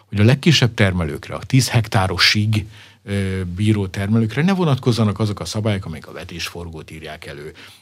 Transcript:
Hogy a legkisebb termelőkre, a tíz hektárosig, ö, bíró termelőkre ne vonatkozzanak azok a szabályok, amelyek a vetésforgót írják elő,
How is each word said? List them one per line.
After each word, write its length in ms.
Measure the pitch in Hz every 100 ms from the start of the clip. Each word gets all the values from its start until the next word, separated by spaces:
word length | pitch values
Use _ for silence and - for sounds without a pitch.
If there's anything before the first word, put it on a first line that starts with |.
| _
Hogy 120 | 101
a 40 |
legkisebb 500 | 107 139 175 139 117
termelőkre, 600 | - 98 90 78 71 -
a 80 | 76
tíz 260 | - 135 -
hektárosig, 960 | 120 110 98 92 87 - 107 107 107 - - - _
ö, 360 | 104 101 95 95 90 90
bíró 300 | 107 104 95
termelőkre 560 | 104 98 113 110 139
ne 100 | 180
vonatkozzanak 680 | 185 165 127 127 113 107 98
azok 220 | 107 98
a 40 |
szabályok, 400 | 87 113 107 98
amelyek 240 | 92 73 -
a 40 |
vetésforgót 800 | - 80 85 - 85 87 78 78
írják 360 | 80 78 76 -
elő, 260 | 71 76 - - -